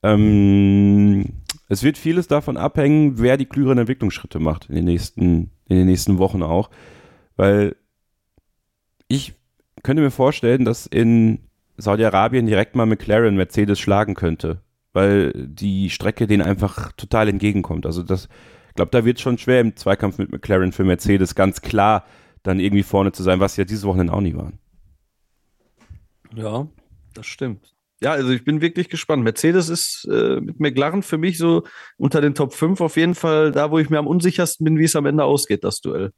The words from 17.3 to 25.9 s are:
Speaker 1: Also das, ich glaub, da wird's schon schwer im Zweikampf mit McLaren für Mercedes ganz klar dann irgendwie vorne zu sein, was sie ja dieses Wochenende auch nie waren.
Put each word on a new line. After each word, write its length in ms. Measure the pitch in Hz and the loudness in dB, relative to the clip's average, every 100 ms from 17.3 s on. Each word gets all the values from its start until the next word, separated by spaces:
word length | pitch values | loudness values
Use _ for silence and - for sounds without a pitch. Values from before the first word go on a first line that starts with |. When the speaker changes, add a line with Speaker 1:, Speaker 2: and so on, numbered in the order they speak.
| 98 104 101 80 80 80 | 0 0 -2 -4 -6 -6
Speaker 1:
Also 160 | 82 | -6
das, 260 | 87 92 - - - - _ | -4 -6 -6 -20 -20 -20 _
ich 60 | |
glaub, 160 | - 87 | -6 -2
da 140 | 123 117 | 0 0
wird's 160 | 120 | -2
schon 160 | 131 120 | -2 -4
schwer 220 | - 127 | 0 2
im 140 | 113 - | 2 -2
Zweikampf 420 | - 98 101 - | -4 -2 -2 -4
mit 120 | 95 | -8
McLaren 420 | - - 95 92 | -8 -2 0 0
für 120 | - | 0
Mercedes 500 | 95 90 - 101 92 | 0 0 2 2 0
ganz 280 | - 95 - | 0 -2 -2
klar 420 | - 110 101 107 - _ _ _ | -4 0 2 2 -2 _ _ _
dann 140 | - 95 | -4 -2
irgendwie 240 | 95 101 | 0 0
vorne 300 | 98 98 98 | 0 0 0
zu 100 | - | -2
sein, 160 | 92 92 | 0 2
was 160 | 98 | 0
sie 60 | - | -2
ja 40 | |
dieses 200 | 92 107 | -6 -4
Wochenende 280 | 101 92 85 | -2 0 0
auch 80 | 87 | 0
nie 140 | 95 | -4
waren. 240 | 80 - - _ _ _ _ _ _ _ _ _ _ _ _ _ | -4 -10 -14 _ _ _ _ _ _ _ _ _ _ _ _ _